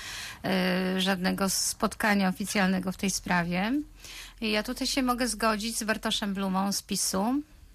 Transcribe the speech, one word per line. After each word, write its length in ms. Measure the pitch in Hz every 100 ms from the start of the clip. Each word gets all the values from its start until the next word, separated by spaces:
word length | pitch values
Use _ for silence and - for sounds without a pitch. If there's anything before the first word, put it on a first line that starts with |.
| - - - -
e, 560 | - 185 185 185 185 185
żadnego 500 | 185 190 185 185 196
spotkania 800 | - - - 214 - 220 202 190
oficjalnego 640 | 180 202 208 190 185 185
w 40 | 180
tej 140 | 196
sprawie. 600 | - - 180 170 175 208 285 302 - - - - -
I 100 | 220
ja 120 | 214
tutaj 240 | 214 247 262
się 160 | -
mogę 260 | 254 240 247
zgodzić 500 | 208 220 214 226 226
z 60 |
Bartoszem 500 | 214 214 220 214 208
Blumą 380 | 196 196 190 196
z 100 | 190
pisu, 600 | - 190 - 190 214 277 294 - -